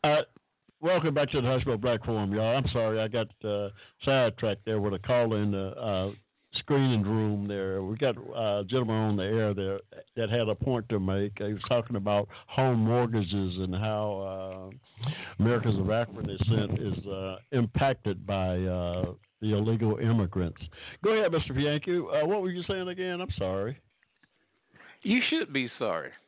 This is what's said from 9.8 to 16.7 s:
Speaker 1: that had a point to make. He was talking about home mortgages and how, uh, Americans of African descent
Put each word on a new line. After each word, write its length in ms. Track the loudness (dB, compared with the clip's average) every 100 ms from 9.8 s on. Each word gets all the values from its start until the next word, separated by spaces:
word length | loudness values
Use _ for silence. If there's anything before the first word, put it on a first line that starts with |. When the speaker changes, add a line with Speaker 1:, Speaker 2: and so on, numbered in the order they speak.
| -8 -20 -14 -6
Speaker 1:
that 140 | 0
had 200 | 0 0
a 60 | 0
point 320 | 0 -2 0
to 100 | 0
make. 380 | 0 0 -2 -4
He 140 | -6
was 80 | -6 0
talking 280 | 0 0 -2
about 320 | 2 0 0 -10 -6
home 320 | 0 2 4
mortgages 760 | 4 4 2 2 0 0 -2 -2
and 140 | -4
how, 1000 | -2 -2 -2 -2 -4 -6 -8 -8 -10 -14 -18 _ -8
uh, 60 | -6 -6 -10 2
Americans 400 | 2 4 2 0
of 100 | 2
African 380 | 0 -2 -6 -8
descent 520 | -2 2 2 2